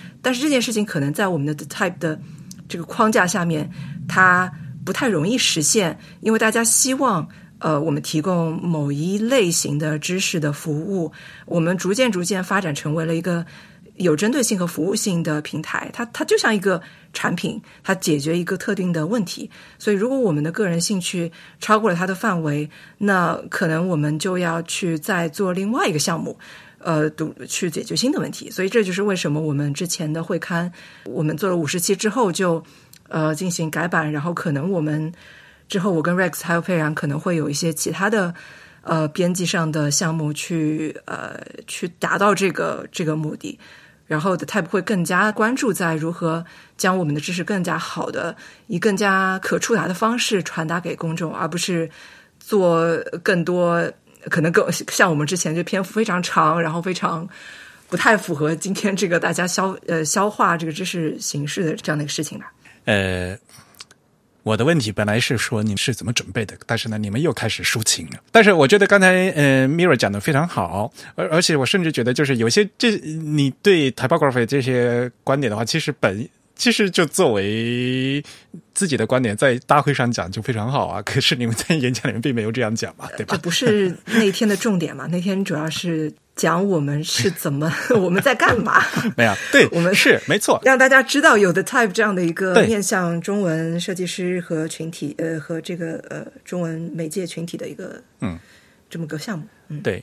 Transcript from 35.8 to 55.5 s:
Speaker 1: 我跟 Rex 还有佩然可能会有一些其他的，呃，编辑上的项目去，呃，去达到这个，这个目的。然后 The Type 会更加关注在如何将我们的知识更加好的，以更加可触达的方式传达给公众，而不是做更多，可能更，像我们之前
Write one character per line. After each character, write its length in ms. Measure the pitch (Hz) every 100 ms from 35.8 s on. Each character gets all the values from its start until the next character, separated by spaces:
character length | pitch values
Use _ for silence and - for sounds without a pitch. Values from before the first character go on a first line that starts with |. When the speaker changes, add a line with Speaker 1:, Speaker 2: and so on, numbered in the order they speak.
| 196
Speaker 1:
我 100 | 165
跟 140 | 156 180
Rex 260 | 180 -
还 120 | 170
有 60 | 170
佩 140 | 165
然 180 | 175 151
可 140 | 156 147
能 140 | 143
会 160 | 185 170
有 120 | 139
一 40 |
些 200 | 147 170
其 200 | 151 180
他 180 | 165 202
的， 240 | 214 175 175 - - - -
呃， 240 | - 160 156
编 240 | 151 175
辑 140 | 180 175
上 240 | 185 160
的 220 | 151 147
项 200 | 143 170
目 200 | 165 151
去， 640 | 147 - 170 156 156 156 -
呃， 360 | - - - - - - -
去 180 | - 175 -
达 180 | 175 -
到 160 | 208
这 160 | 190 190
个， 340 | 156 165 - -
这 140 | -
个 100 | 156
目 220 | 156 151 -
的。 220 | - - - - - _
然 160 | - 151
后 160 | 185 175
The 80 |
Type 220 | 147 208 160
会 160 | 196
更 220 | 170 196
加 260 | 165 180 214
关 220 | 208 220
注 180 | 262 247
在 220 | 180 170
如 180 | 160 160
何 320 | 170 165 165 170 - - -
将 220 | 190 185
我 60 |
们 100 | 160
的 60 | 147
知 120 | 147
识 120 | 175
更 180 | 170 202
加 160 | 175 160
好 320 | 165 170 -
的， 260 | - 165 - - - -
以 120 | 175
更 180 | 214 190
加 420 | 202 190 190 185
可 200 | - 180
触 160 | -
达 120 | 220 170
的 80 |
方 240 | 180 220 240
式 240 | - 196
传 240 | 170 - 160
达 140 | 180
给 140 | 175 -
公 180 | 165 165
众， 160 | 160
而 140 | - 165
不 80 | 170
是 320 | 185 170 160 - - - _ _
做 600 | - 208 175 165 170 156 - 175
更 200 | 214 175
多， 480 | 160 180 175 170 165 - _ _ -
可 140 | 170
能 100 | 160
更， 180 | 190 180 - -
像 180 | - 196
我 60 |
们 120 | 151 147
之 80 |
前 200 | 180 160